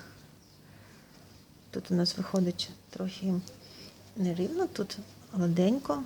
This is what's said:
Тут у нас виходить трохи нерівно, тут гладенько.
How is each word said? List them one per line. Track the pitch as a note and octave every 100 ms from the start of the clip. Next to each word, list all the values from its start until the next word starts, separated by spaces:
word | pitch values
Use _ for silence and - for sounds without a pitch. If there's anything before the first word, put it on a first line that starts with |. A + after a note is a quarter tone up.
| - - - - - - - - - - - - - - - - -
Тут | G3 -
у |
нас | F3+ F3 -
виходить | F#3 F#3+ F3 F3 - - -
трохи | - F#3 - F#3+ F3+ - - - - - - - -
нерівно, | F3+ E3+ F#3 E4 F#4
тут | - G3 - - - -
гладенько. | G3 F3 E3+ F#3 C4+ C#4 C#4+